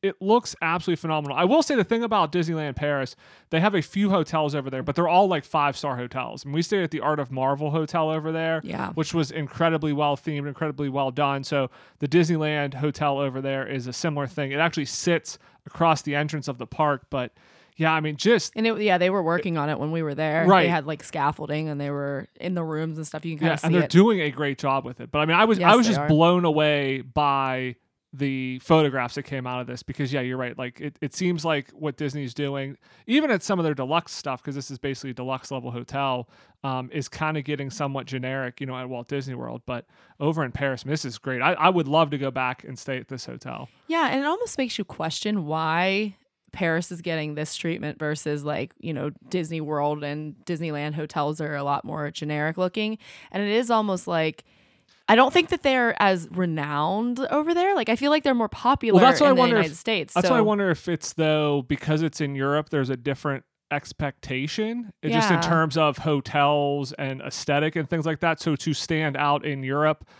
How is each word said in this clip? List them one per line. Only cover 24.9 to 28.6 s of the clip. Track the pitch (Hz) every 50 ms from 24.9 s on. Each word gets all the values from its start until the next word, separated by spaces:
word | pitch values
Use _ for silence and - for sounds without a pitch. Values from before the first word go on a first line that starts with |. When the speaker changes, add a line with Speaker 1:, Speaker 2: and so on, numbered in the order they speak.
| 123 - 120
Speaker 1:
it. | - -
But | 147
I | 151
mean, | 156 165
I | 175 220
was, | 226 220 190
Speaker 2:
Yes, | 175 175
Speaker 1:
I | 214
was | 247 240
Speaker 2:
they | 226
Speaker 1:
just | 202 143
Speaker 2:
are. | 147 151
Speaker 1:
blown | 156 151 165 170 180 180 175
away | 165 151 151 151 151 151 143 139 135 135 131 123
by | 131 120 151 147 143 139 139 135 131 131 127 127 127 120 _ _ _ _ _ _ _ -
the | 135 143 139 135 131 131 127 127
photographs | 127